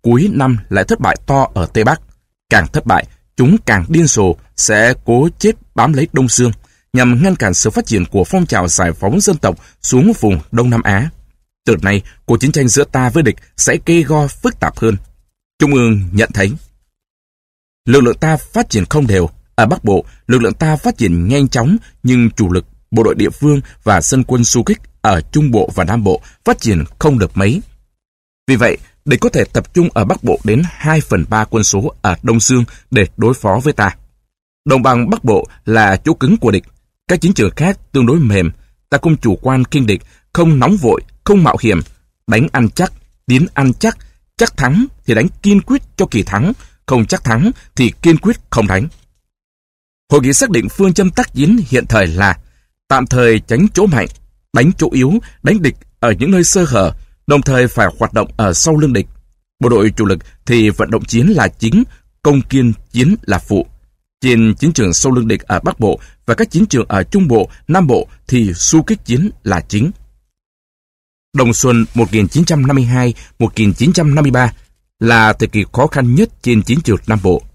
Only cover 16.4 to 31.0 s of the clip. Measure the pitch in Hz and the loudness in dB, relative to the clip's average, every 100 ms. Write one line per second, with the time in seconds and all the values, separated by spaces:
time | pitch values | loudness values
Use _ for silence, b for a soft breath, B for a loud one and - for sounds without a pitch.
16.4 | 98 151 - _ _ _ _ _ _ _ | -4 -4 -16 _ _ _ _ _ _ _
17.4 | _ _ _ _ - 135 120 - 160 156 | _ _ _ _ 2 4 2 0 -2 -2
18.4 | - 226 240 110 90 151 131 95 82 - | -4 -4 -2 -4 -2 -2 0 0 0 -6
19.4 | _ - 110 - 110 95 - b - 123 | _ -2 0 0 0 -2 -2 b -2 0
20.4 | 110 - 123 151 247 226 104 85 90 139 | 0 -2 -2 0 -4 -2 -2 0 0 0
21.4 | 135 127 120 226 B B 123 123 117 - | 0 0 0 -2 B B 0 2 0 0
22.4 | 95 90 - _ _ 113 - - 101 - | -2 -2 -6 _ _ 0 0 0 -2 0
23.4 | 147 139 b b 110 95 76 135 123 127 | 0 0 b b 0 0 2 -2 0 0
24.4 | 117 123 113 208 - _ 110 90 - 151 | 0 0 -2 -4 -8 _ -2 -2 -2 -2
25.4 | 151 110 - - 85 117 101 80 b b | 0 0 -2 -2 -2 -2 0 -2 b b
26.4 | - 226 117 87 73 - 156 131 87 - | -4 -2 0 -2 -4 -2 0 0 -2 0
27.4 | 98 165 - _ _ _ _ _ _ _ | -2 -2 -8 _ _ _ _ _ _ _
28.4 | - 127 117 - b b - 208 226 147 | -2 0 0 -2 b b -4 0 0 -2
29.4 | 101 123 - 175 170 - 101 - - - | -2 -4 -2 -2 0 -2 -2 -2 -2 -2
30.4 | - 113 170 - 151 156 | 0 -2 -2 -4 -2 -2